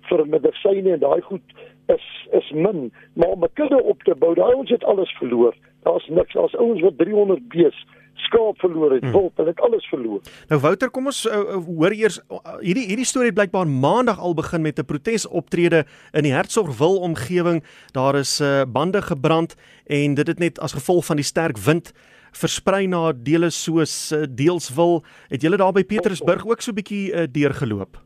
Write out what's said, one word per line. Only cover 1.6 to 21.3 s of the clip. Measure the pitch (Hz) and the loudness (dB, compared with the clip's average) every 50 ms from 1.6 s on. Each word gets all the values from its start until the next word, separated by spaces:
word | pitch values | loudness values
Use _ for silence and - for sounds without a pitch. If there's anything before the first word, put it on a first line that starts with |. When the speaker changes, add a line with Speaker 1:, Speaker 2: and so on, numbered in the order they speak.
| - - _ _ _ | -20 -20 _ _ _
Speaker 1:
is, | - - - - - - - - - | -2 -2 -2 -2 -12 -18 -18 -6 0
is | - - - - | 0 0 0 0
min, | - 151 165 208 208 160 127 110 _ - - _ _ | -4 0 0 0 0 -2 -8 -10 _ -16 -20 _ _
maar | - 170 180 | 0 0 0
om | 196 185 170 | 2 0 -2
'n | - - | -2 0
kudde | - 302 285 294 - - | -2 0 2 2 2 4
op | - 196 _ - | 2 -2 _ 0
te | - 170 | 0 2
bou, | - - 165 170 | 2 2 2 4
daai | 180 180 240 247 | 4 4 4 2
ouens | 269 262 - | 2 2 -2
het | 247 233 - | -2 0 2
alles | - - 190 175 - - - | 0 2 2 0 -4 -6 -8
verloor. | 143 123 123 117 120 117 - _ _ _ _ _ _ | -6 -2 2 4 4 4 2 _ _ _ _ _ _
Daar's | - 170 180 - | 0 0 0 -4
niks, | - 156 175 175 - - | 0 0 0 0 2 0
daar's | - 170 - - | 0 0 0 0
ouens | - 233 233 226 170 | 0 0 0 2 2
wat | 160 190 156 | 2 0 2
driehonderd | 139 170 202 214 208 202 196 185 - 247 - | 2 -2 2 2 2 2 2 0 -2 -4 -8
bees, | - 165 170 135 - - - _ _ _ _ _ _ | 0 2 2 2 2 -2 -20 _ _ _ _ _ _
skaap | - - - - 233 220 214 190 - | -10 -6 0 2 2 2 2 0 0
verloor | - 180 165 160 156 147 135 | -2 -2 0 2 2 4 2
het, | 127 131 | 2 0
Speaker 2:
Hmm. | 131 | 2
Speaker 1:
wild, | 117 196 190 170 _ | 2 2 2 2 _
hulle | - 156 165 | -2 -2 -2
het | 165 - | 0 2
alles | - 240 233 202 - | 2 2 2 0 -2
verloor. | - - 143 117 113 104 98 _ - - - - _ | -4 -6 -6 -4 -6 -6 -6 _ -12 -20 -20 -4 _
Speaker 2:
Nou, | 156 143 | 0 2
Wouter, | 127 156 190 190 - - | 2 2 2 2 -2 -4
kom | - 254 262 | -4 -4 -4
ons, | 277 269 - - | -4 -6 -4 -4
eh, | 226 220 208 | -2 -2 -2
eh, | 202 - 196 190 170 165 175 | -2 -2 -4 -6 -6 -6 -2
hoor | 160 156 196 | 0 0 0
eers, | 220 214 220 202 170 - _ _ | 2 0 0 -2 -2 -4 _ _
eh, | - - _ - - - | -16 -16 _ -14 -14 -6
hierdie, | - 175 185 262 254 | -2 -2 -2 -2 -2
hierdie | 190 190 247 247 | -2 -4 -2 -2
storie | - - 262 247 233 | -2 0 0 0 2
het | 185 | 2
blykbaar | 202 202 190 - 190 185 | 0 0 0 0 -2 0
Maandag | 156 139 127 135 147 185 240 254 233 202 - | 0 0 2 2 2 2 2 2 0 -2 -2
al | - 180 170 | -2 -2 -2
begin | 156 151 - - 165 | -2 -4 -4 -4 -2
met | 156 156 143 - | -2 -2 -4 -4
'n | 135 | -6
protesoptrede | - 147 143 _ 226 226 202 - - - 175 - _ - 170 175 170 170 160 147 _ - - - - - | -6 -6 -6 _ -2 -4 -2 -4 -4 -6 -6 -6 _ 0 2 2 4 4 2 2 _ -10 -20 -20 -4 -2
in | 151 147 | 0 0
die | 147 | 2
Hertzogwil | 127 151 190 - - 233 208 151 127 107 143 175 190 185 | 0 0 -2 0 0 -2 -2 -2 -2 0 2 2 2 0
omgewing. | 180 175 160 - 127 - 180 175 170 175 170 160 156 - - - - _ | 0 -4 -4 -6 -6 -2 -2 0 2 2 0 -2 -4 -8 -20 -20 -20 _
Daar | - 135 131 139 139 | -4 -2 0 2 2
is, | 143 135 - - - | 0 -2 -2 -2 -2
eh, | 147 139 139 139 135 | 0 2 2 2 0
bande | 127 107 131 156 180 196 202 | 0 0 -2 2 2 2 0
gebrand | - - 170 135 127 151 160 160 170 165 - _ - - - - _ | 0 -2 -4 -2 0 2 2 2 0 -2 -6 _ -20 -20 -20 -20 _
en | - 147 143 143 143 143 | -4 -2 0 2 2 2
dit | 143 151 | 0 0
het | 160 160 - | -2 0 -2
net | 175 165 160 - | -2 -4 -2 -6
as | - 139 - | -10 -8 -8
gevolg | 139 - - 180 175 151 | -6 -2 0 0 0 2
van | - 165 | 0 -2
die | 147 135 | -2 -2
sterk | - | -2